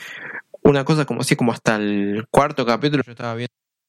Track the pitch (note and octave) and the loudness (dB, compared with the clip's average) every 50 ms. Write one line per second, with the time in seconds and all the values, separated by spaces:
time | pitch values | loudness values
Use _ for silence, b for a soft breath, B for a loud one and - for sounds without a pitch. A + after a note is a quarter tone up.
0 | B B B B B B B B B _ - - - - C#3+ C#3 C3+ C#3 D#3+ D#3 | B B B B B B B B B _ -4 2 4 4 4 4 2 2 2 0
1 | C#3+ - A#2+ A#2 C3 - D3+ - C3 A#2 A2 - - B2 A2+ G#2 G#2 G#2 G#2 G2+ | 0 -2 -4 -4 -2 0 0 2 2 0 0 0 0 0 0 2 0 0 0 0
2 | G2+ G2+ G2+ G#2+ A#2 - - - - D3 - - B2+ A#2 A#2 A2 - D3 D3 C#3 | -2 -2 -4 -6 -6 2 4 4 4 4 0 -2 0 0 0 0 0 0 0 0
3 | B2 B2 A#2+ - A#2+ A#2 A#2 A#2 B2 B2 - _ _ _ _ _ _ | -2 -4 -10 -10 -8 -8 -6 -6 -8 -10 -12 _ _ _ _ _ _